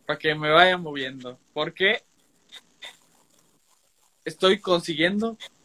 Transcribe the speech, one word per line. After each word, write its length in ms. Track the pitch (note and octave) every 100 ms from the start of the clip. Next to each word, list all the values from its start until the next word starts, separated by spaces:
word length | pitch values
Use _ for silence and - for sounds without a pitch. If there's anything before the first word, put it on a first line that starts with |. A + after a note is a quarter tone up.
| -
Pa' 120 | D3+
que 160 | D#3
me 160 | D3+ D3+
vaya 260 | D#3+ F#3 F3+
moviendo. 600 | D#3 C#3+ C3 C3 B2 B2 _
Porque 520 | D3+ D#3 - F#3+ A#3 - _ _ _ _ - _ _ - - _ _ _ _ _ _ _ _ _ _ _ _
estoy 360 | D#3+ - F#3+ G3
consiguiendo 760 | F#3+ E3+ E3+ D3+ E3+ G#3 A3+ A3 - _